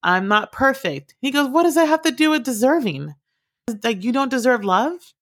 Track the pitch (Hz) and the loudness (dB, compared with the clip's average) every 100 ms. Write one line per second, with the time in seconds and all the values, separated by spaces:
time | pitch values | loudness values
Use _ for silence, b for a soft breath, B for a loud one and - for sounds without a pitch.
0 | 175 185 196 208 208 - 269 269 180 139 | 0 0 2 0 -2 0 0 0 -6 -8
1 | - _ 269 285 277 285 349 302 320 311 | -12 _ -2 0 2 2 2 4 2 2
2 | 320 247 311 311 240 220 247 330 233 139 | 0 0 0 2 -2 0 2 2 -2 -6
3 | 147 147 _ _ _ _ - 214 233 202 | -10 -14 _ _ _ _ -10 -6 -4 -2
4 | 214 254 269 262 233 240 202 185 269 349 | -2 -2 0 0 2 0 2 0 0 -6
5 | - _ | -16 _